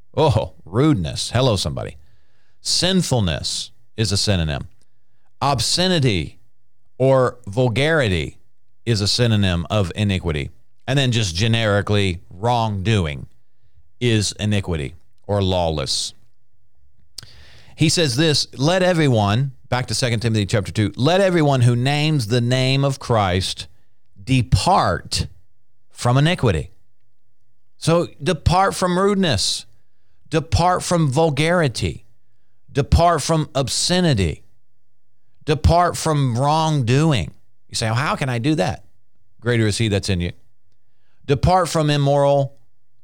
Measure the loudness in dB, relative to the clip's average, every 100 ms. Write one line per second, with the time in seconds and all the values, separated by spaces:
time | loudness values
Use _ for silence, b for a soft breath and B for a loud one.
0 | -8 0 2 2 -2 -8 -6 0 2 2
1 | -2 -6 -4 0 2 0 -2 -6 -10 -12
2 | -20 -20 -20 -20 -20 -12 -4 0 2 0
3 | 2 0 0 -2 -6 -8 -10 -16 -10 -4
4 | -2 0 0 0 0 -4 -8 -16 -20 -20
5 | -20 -20 -20 -4 -2 0 0 0 0 2
6 | 2 0 -4 -10 -20 -20 -20 -20 -14 0
7 | 2 4 2 -2 -6 0 0 2 2 2
8 | 2 0 -2 -8 -18 -20 -20 -8 -4 -2
9 | 0 0 2 2 2 0 0 -2 -2 -2
10 | -2 -2 -2 -4 -6 -12 -20 -12 -4 0
11 | 0 0 -2 -2 0 2 2 0 2 0
12 | 0 -2 -10 -6 -2 0 -2 -2 0 0
13 | 0 -6 -12 -18 -20 -20 -20 -20 -20 -4
14 | 0 0 0 -4 -2 -2 -2 -6 -6 -12
15 | -20 -14 -4 -2 0 0 0 -2 -4 -6
16 | -8 -12 -20 -20 -20 -20 -20 -20 -20 -20
17 | -20 -20 B B B B B -2 0 2
18 | 0 2 2 0 -2 -2 0 2 2 2
19 | 2 2 2 0 -2 -6 -6 -4 -4 -4
20 | -2 -2 0 0 0 -2 -2 0 -2 0
21 | 2 2 2 2 2 4 4 2 0 0
22 | 0 0 0 0 2 0 2 2 0 -2
23 | 0 2 2 0 -2 -8 -14 -18 -20 -20
24 | -20 -12 -2 0 2 0 2 2 2 -2
25 | -4 -6 -6 -12 -20 -20 -20 -20 -20 -4
26 | 0 2 2 2 0 0 -4 -12 -20 -20
27 | -20 -20 -20 -20 -20 -20 -20 -8 0 0
28 | 0 -4 -4 -2 2 2 2 0 -2 0
29 | 2 2 0 0 -2 -4 -10 -20 -20 -20
30 | -20 -20 -6 -4 0 2 2 0 0 0
31 | 2 2 2 2 0 2 0 -2 -4 -6
32 | -14 -20 -20 -20 -20 -20 -8 -4 0 2
33 | 4 2 0 -2 -2 -4 -4 -2 -2 0
34 | 2 2 0 -4 -12 -20 -20 -20 -20 -20
35 | -20 -20 -20 -10 -4 0 4 4 2 0
36 | -2 0 0 0 0 2 0 0 2 2
37 | 2 2 -2 -8 -20 -20 -12 -6 -2 -2
38 | -2 -2 -4 -2 -2 0 -2 -4 -12 -20
39 | -20 -20 -20 -8 -2 2 2 0 0 0
40 | 0 -2 -2 -6 -18 -20 -20 -20 -20 -20
41 | -20 -10 -2 0 2 2 2 0 0 2
42 | 2 2 2 2 0 -8 -20 -20 -20 -20